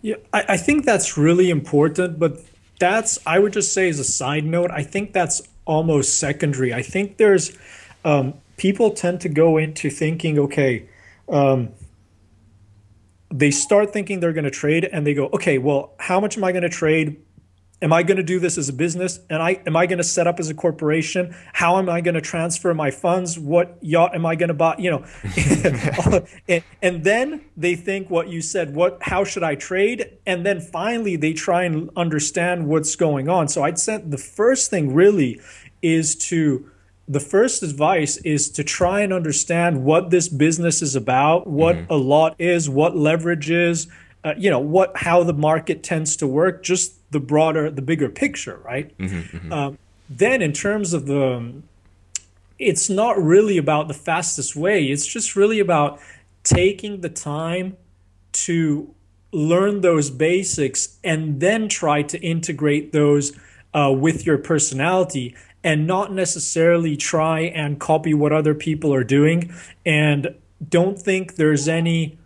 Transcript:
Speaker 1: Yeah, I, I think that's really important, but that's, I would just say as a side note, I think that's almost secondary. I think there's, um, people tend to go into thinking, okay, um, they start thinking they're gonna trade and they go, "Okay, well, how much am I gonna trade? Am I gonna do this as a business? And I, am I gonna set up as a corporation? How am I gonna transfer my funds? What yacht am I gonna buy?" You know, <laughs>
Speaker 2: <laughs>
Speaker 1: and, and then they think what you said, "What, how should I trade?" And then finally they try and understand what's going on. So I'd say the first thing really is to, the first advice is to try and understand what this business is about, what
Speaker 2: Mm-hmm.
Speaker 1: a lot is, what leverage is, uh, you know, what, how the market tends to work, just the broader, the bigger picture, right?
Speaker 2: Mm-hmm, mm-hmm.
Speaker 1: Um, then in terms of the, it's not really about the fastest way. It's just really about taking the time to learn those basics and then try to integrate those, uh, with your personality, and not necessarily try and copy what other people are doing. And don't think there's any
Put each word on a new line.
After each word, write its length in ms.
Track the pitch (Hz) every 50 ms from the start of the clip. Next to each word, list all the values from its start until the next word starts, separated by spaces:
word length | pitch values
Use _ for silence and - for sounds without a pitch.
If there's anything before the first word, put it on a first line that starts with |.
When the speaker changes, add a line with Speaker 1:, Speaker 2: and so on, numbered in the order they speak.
| -
Speaker 1:
Yeah, 140 | 214 220 - - _
I, 140 | - 214 - -
I 80 | 196 180
think 280 | 170 - 294 302 269
that's 320 | - 220 185 - - - 156
really 320 | 147 156 170 180 185 180
important, 720 | 170 147 - - - 143 147 160 151 - 185 180 165 156
but 200 | 170 165 135 - - - - _ _ _ _ _
that's, 380 | 175 180 196 226 220 - - - -
I 140 | 160 160 190
would 140 | 202 208 196
just 200 | 214 190 - -
say 160 | 196 190 180
as 80 | 160 143
a 60 | 131
side 420 | - - - 139 127 143 156 151
note, 240 | 156 165 175 175 180
I 140 | 170 151 151
think 280 | - - 196 208 202
that's 300 | - 190 170 147 - - - - _ - -
almost 540 | - 156 151 165 165 156 143 131 - - -
secondary. 520 | - 139 135 - - 147 139 127 131 123
I 120 | 117 120 117
think 340 | - - 185 202 202 - -
there's, 400 | 220 208 196 185 165 - - - - - - - - - - _ _
um, 320 | 165 147 143 131 131 147 - _ _ _ -
people 340 | - 190 196 - 240 214
tend 300 | 214 - - 175 180 175
to 80 | - 175
go 280 | 147 151 160 165 156 156
into 320 | 156 156 156 - - 147
thinking, 480 | 143 - 160 151 165 165 - 165 151 147
okay, 500 | 139 139 - - 143 131 123 110 - - _ _ - - - _ _ -
um, 420 | - 143 139 135 135 131 120 110 - - - - _ _ _ _ _ _ _ _ _ _ _ _ _ _ _ _ _ _ _ _ _ _ _ _ _ _ _ _ - 131
they 100 | 147 143
start 400 | 147 - - - 208 202 208 202
thinking 280 | - 214 196 160 202 185
they're 120 | 175 170 160 160
gonna 100 | 151 139 131 - -
trade 200 | 147 156 165 170 185 -
and 120 | 170 147
they 80 | 147 147
go, 120 | 143 135 131 -
"Okay, 240 | 196 - 180 147 135
well, 240 | 123 143 143 139 135 - - _
how 200 | - - 185 185
much 180 | 208 208 208 226
am 60 | 190
I 80 | 185
gonna 180 | 180 180 175 170 170 - 170
trade? 340 | 156 156 160 160 151 151 - _ _ _ - _ _ _ _ _ _ _ _
Am 100 | - 156
I 120 | 160 170 175
gonna 200 | 170 196 190 180
do 160 | 156 185 185
this 180 | 170 175 165 -
as 100 | 147 139
a 40 | 135
business? 460 | 123 160 170 165 175 185 180 175 - - _
And 100 | 160 156 165
I, 160 | 170 190 - - 170
am 80 | 156
I 100 | 160 180
gonna 180 | 175 185 175 170 - - -
set 80 | 170 170
up 120 | 170 -
as 100 | 170 156
a 40 | 156
corporation? 840 | 156 - 175 156 160 160 151 151 165 156 160 - 185 180 170 175 - - -
How 260 | - - 175 170 180 190
am 120 | 190 180
I 100 | 170 170
gonna 220 | 170 175 170 165
transfer 520 | 160 - - 165 165 175 165 - - 185 170
my 160 | 156 156 139
funds? 480 | 175 - - 175 175 185 180 170 170 165
What 400 | 156 143 165 170 175 175 - -
yacht 340 | - 160 151 170 170 175 -
am 100 | 170 165
I 100 | 165 165
gonna 180 | 160 175 170 165
buy?" 220 | 147 165 165 160 -
You 120 | 185 180
know, 120 | 160 131 - - - - -
<laughs> 1000 | 101 - - - 139 - - - 170 139 117 - 143 139 - 170 - - 180 - - - - _
Speaker 2:
<laughs> 40 | -
Speaker 1:
and, 160 | 180 170 - - - _
and 220 | - 180 180 170 151
then 380 | 190 208 233 262 302 311 294 - - _ -
they 180 | 156 175 175
think 340 | 170 175 202 196 196 190 180
what 200 | 185 165 165 196
you 120 | 170 165
said, 320 | 160 - - 196 170 139 139
"What, 260 | 151 175 180 180 -
how 220 | - 147 175 185 202
should 180 | 196 - 196 170
I 120 | 160 147
trade?" 600 | 147 - - 185 185 202 220 247 220 233 - - _ _
And 200 | 202 185 175 170
then 160 | 202 196 175
finally 540 | - - - - 180 220 240 233 226 202 180 160
they 160 | 147 156 160
try 300 | 156 - - 175 175 180
and 260 | 175 160 151 165 - - -
understand 720 | 170 165 156 151 147 - - 185 170 175 180 175 160 143
what's 280 | 151 160 151 - -
going 320 | - 175 156 147 139 131 151
on. 220 | 180 185 156 147
So 140 | - - 139
I'd 140 | 156 165 -
say 180 | - - 214 208
the 200 | - 160 143 127
first 520 | - - - - 208 240 269 262 - -
thing 220 | - 185 151 135 127
really 480 | 151 185 202 208 190 143 123 107 - - - - - - - _ _
is 340 | - 165 160 165 160 151 - - - -
to, 400 | 175 165 156 151 135 127 - - _ _ _ _ _ _ _ -
the 120 | 139 147
first 420 | 143 - - 190 226 262 - -
advice 560 | - 160 143 135 151 160 190 170 151 143 - -
is 320 | - 165 151 143 - - - -
to 60 | 143
try 380 | - - - 180 175 190 202
and 100 | 208 196 190
understand 680 | 185 165 156 139 - - - 170 170 170 175 165 135 127
what 260 | 139 156 170 185 175
this 180 | 170 180 165 175
business 520 | 165 131 147 160 165 170 170 170 156 -
is 140 | 170 147 131
about, 500 | 135 110 120 127 131 139 151 165 180 -
what 300 | 196 151 143 160 165 175
Speaker 2:
Mm-hmm. 180 | 170 165 165 170
Speaker 1:
a 40 | 147
lot 380 | 131 127 143 151 160 160 160 _
is, 280 | 170 175 175 175 160 143
what 260 | 131 139 151 175 175 175
leverage 540 | 147 156 160 165 160 175 175 160 143 151
is, 360 | 170 170 175 170 170 165 - - - - - _ _ _ -
uh, 100 | 156 151 -
you 120 | 185 196
know, 100 | 156 123 139 147 156
what, 220 | 185 190 185 - -
how 240 | - 175 170 180 175
the 100 | 170 165
market 500 | 143 151 156 160 160 160 - 165 160 -
tends 320 | - 180 156 160 151 - -
to 80 | 156
work, 380 | 139 131 147 170 190 180 - -
just 300 | - 180 175 - - - _ _ _
the 80 | 147 151
broader, 500 | 131 123 143 151 160 160 151 160 151 156
the 140 | 151 135 131
bigger 260 | 131 165 151 147 117
picture, 500 | - - - - 285 - - - 98 - -
right? 320 | - 123 135 151 151 _ -
Speaker 2:
Mm-hmm, 400 | 95 92 95 85 82 - - 85
mm-hmm. 160 | 87 82 170
Speaker 1:
Um, 240 | 151 143 139 143 - _ _ _ _ _ _
then 320 | 139 117 190 233 262 262
in 100 | 185 151
terms 420 | 147 - - 202 208 214 202 170 170
of 120 | 156 131
the, 480 | 139 139 143 139 131 123 120 117 120 123 139 165 _ _ _ _ _ _ _ _ _ _ - _ _ _ _ _ _ _ _
it's 320 | - 226 175 - - -
not 320 | 196 190 214 240 220 202
really 360 | 170 151 170 196 220 214 202 170
about 280 | 143 147 151 151 151 156
the 60 | -
fastest 600 | - - - 160 170 170 - - - 123 - -
way. 300 | 147 156 190 214 190 151
It's 200 | 131 139 143 -
just 300 | - - 240 220 - -
really 240 | 202 196 214 226 214
about 400 | 196 170 170 151 147 147 - - - - - - _ _ _ _ _
taking 580 | - - 175 180 190 202 196 - 208 208 190
the 80 | 175 160
time 680 | - - - 147 143 151 165 165 170 185 180 190 190 - _ _ _ _ _ _ _ _ _ _ - - - -
to 460 | 170 170 165 156 147 143 143 - - _ _ _ _ _ _ _
learn 500 | - 165 151 156 170 180 196 208 208 202
those 280 | 185 180 170 156 147 139
basics 880 | 131 127 156 160 180 190 190 190 - - 143 127 - - - - - _ -
and 360 | 185 160 156 160 156 147 131
then 300 | 156 185 214 226 220 208
try 320 | - - - 156 147 147
to 180 | 147 147 - 170
integrate 720 | - 170 165 165 165 - 160 135 147 147 147 151 147 -
those, 460 | - 151 147 147 147 147 139 143 - - - - - - - _ -
uh, 180 | 151 143 139 135
with 300 | 131 135 165 160 165 -
your 140 | 170 151 135
personality, 960 | - - 165 147 139 - 135 131 139 170 185 185 180 180 - 139 123 120 - - - _ _ _ -
and 240 | 170 156 151 151 165
not 260 | 185 185 208 196 196
necessarily 840 | 190 185 170 - 175 - - - 170 165 170 170 170 170 160 147
try 440 | 139 - - - 160 156 160 160 156
and 380 | 160 170 - 160 151 147 147 143
copy 340 | - - 156 156 156 165 151
what 180 | 147 147 147
other 220 | 151 156 156 151 151
people 400 | 151 - 165 156 151 156 151 139
are 100 | 131 123
doing. 480 | 113 139 139 147 156 170 170 170 175 - - - - - _ _
And 500 | 170 156 151 151 151 147 143 135 - - - _ _ _ _ 151 -
don't 300 | - 170 175 190 196 -
think 360 | - 202 190 190 185 170 - -
there's 300 | 156 151 151 143 139 156
any 520 | 160 165 165 165 165 165 160 160 - - -